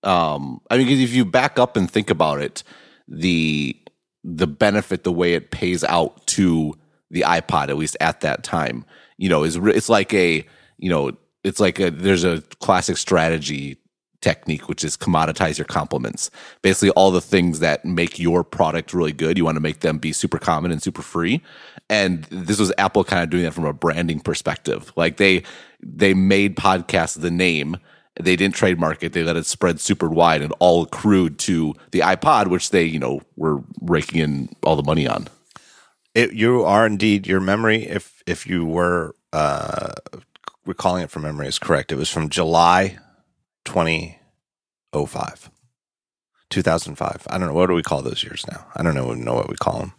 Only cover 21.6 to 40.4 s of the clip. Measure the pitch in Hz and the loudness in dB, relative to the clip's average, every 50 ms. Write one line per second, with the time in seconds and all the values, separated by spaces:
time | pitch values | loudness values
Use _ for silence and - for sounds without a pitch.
21.6 | - - - - _ _ 107 107 98 92 90 82 76 - 80 92 90 82 107 101 | -20 -20 -20 -20 _ _ 2 2 2 2 0 -4 -8 -12 -12 -10 -4 -4 0 0
22.6 | 107 90 - - 98 95 - 104 90 - 98 90 85 80 80 87 87 80 78 85 | 2 0 2 0 0 2 2 0 0 2 0 -2 0 0 0 0 0 -2 -2 -4
23.6 | 80 73 73 - - 85 78 82 87 82 80 73 - - 76 - - - - - | -4 -4 -4 -2 -2 -2 0 0 -2 -2 -4 -4 -4 -6 -6 -4 -4 -4 -6 -4
24.6 | _ - - - - - _ - 82 85 - - 101 95 92 87 - - - - | _ -6 -6 -6 -8 -8 _ 0 0 0 2 2 4 4 4 2 0 -6 -20 -20
25.6 | - - _ _ - - - - 101 98 95 95 95 98 98 98 101 101 85 - | -20 -20 _ _ -18 -16 -2 2 4 4 4 4 4 4 4 4 2 0 -2 0
26.6 | - 98 95 90 82 - - 90 82 78 - 80 80 87 85 87 92 90 82 76 | 2 2 2 2 -2 -2 0 0 0 0 -4 -6 -4 -4 0 0 0 0 0 0
27.6 | 71 76 85 - _ _ _ _ _ _ _ - 87 92 90 87 95 98 - - | -4 -6 -8 -10 _ _ _ _ _ _ _ -2 0 2 2 4 2 0 2 2
28.6 | - 95 90 82 82 78 78 - 82 82 - 90 80 82 82 82 76 - - - | 2 2 2 2 0 -2 -2 -4 -8 -4 -2 -2 -2 0 -2 -2 -4 -4 -4 0
29.6 | - 90 85 76 - - 98 - 85 82 80 80 85 85 80 76 73 78 - - | 0 0 0 -2 -2 -2 0 0 0 0 4 4 4 4 4 2 0 -4 -2 2
30.6 | 90 90 85 85 80 - - - - 107 101 95 90 82 73 - - - 92 82 | 4 6 6 4 2 -2 -8 -2 2 4 4 4 4 2 -2 -4 -2 -2 0 0
31.6 | 80 76 76 - - _ - 90 78 90 95 92 - 156 151 113 104 92 90 90 | 0 -2 -4 -8 -14 _ 0 2 2 2 2 2 2 2 4 4 2 2 0 -2
32.6 | - - - 92 85 82 80 78 64 62 69 69 _ _ _ - 78 78 76 69 | -2 0 2 2 2 2 -2 -4 -4 -4 -6 -6 _ _ _ -4 -2 -2 -2 -2
33.6 | - - - - - 85 85 78 76 - - 85 78 73 71 69 64 - - _ | -4 -12 -16 -10 -2 0 0 0 0 0 -2 0 0 0 -2 -4 -6 -8 -10 _
34.6 | - 71 76 71 71 73 78 98 123 123 - - - - _ _ _ _ _ - | 0 2 2 2 2 0 0 0 0 0 -2 -4 -8 -12 _ _ _ _ _ -20
35.6 | _ _ _ _ _ _ _ _ _ _ _ 113 120 - - 107 107 120 127 123 | _ _ _ _ _ _ _ _ _ _ _ 2 2 2 0 0 2 2 4 4
36.6 | 98 80 98 107 113 110 104 92 104 110 101 101 95 92 95 95 92 95 101 107 | 4 4 4 4 4 4 2 2 2 2 2 2 2 0 0 0 2 2 0 2
37.6 | 113 110 110 113 110 - 85 104 - - _ _ _ - 85 - - - 90 87 | 2 2 0 0 -2 -4 -6 -6 -8 -8 _ _ _ -8 -6 -6 -4 -4 -2 -2
38.6 | 82 80 80 87 87 87 90 87 80 78 - _ _ _ - 76 76 73 71 71 | -2 0 0 0 2 2 0 -2 -4 -6 -12 _ _ _ -2 0 0 0 0 -2
39.6 | - - - - - - - - _ - - - _ _ _ _ | -4 -6 -6 -6 -6 -8 -10 -12 _ -18 -20 -20 _ _ _ _